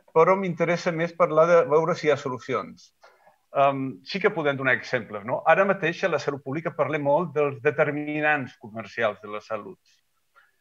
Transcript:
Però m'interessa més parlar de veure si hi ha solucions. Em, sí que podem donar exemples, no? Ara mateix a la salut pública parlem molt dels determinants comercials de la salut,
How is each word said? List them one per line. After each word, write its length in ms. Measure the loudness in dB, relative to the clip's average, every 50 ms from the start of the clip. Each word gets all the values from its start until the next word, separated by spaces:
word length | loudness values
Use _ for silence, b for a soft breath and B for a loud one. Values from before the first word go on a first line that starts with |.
| _ _ 2
Però 220 | 4 4 4 4 2
m'interessa 540 | 0 -4 -2 -2 0 0 0 -2 -2 -2 -2
més 220 | -2 -4 -4 0 0
parlar 300 | 0 2 4 4 4 6
de 140 | 6 4 4 4
veure 260 | 2 2 2 2 -2 -2
si 100 | 2 0
hi 60 | 0
ha 60 | 0
solucions. 720 | 0 -6 -8 -8 -6 -4 -4 -4 -4 -6 -14 -20 -20 _ _ _ b b b b b b b b b _ 0 2
Em, 460 | 2 2 2 0 -4 -6 -8 -10 -12
sí 140 | -10 -6 0
que 120 | 0 0 0
podem 240 | 0 -2 -2 -2 0
donar 180 | 0 0 0 0
exemples, 480 | -2 -2 -4 -4 -4 -4 -10 -10 -6
no? 160 | -6 -6 -2 2 4
Ara 160 | 4 4 4
mateix 380 | 2 0 0 -2 -4 -4 -2 -2
a 80 | -2
la 80 | 0 0
salut 220 | -2 -2 -6 -6 -6
pública 280 | -8 -8 -6 -6 -6 -2
parlem 300 | -2 -2 -2 -2 -2 0
molt 280 | 2 2 2 0 -2 -2
dels 260 | -2 -2 -2 -2 -2
determinants 960 | -2 0 2 2 0 0 0 -4 -6 -6 -4 -2 0 0 0 0 -2 -6 -12 _
comercials 600 | -20 -16 -14 -14 -14 -10 -4 -2 -2 -2 -2 -4
de 80 | -12 -12 -12
la 80 | -10
salut, 380 | -10 -8 -8 -8 -8 -10 -18 _ _ _ _ _ _ _ _ _ _ _ _ b b b b b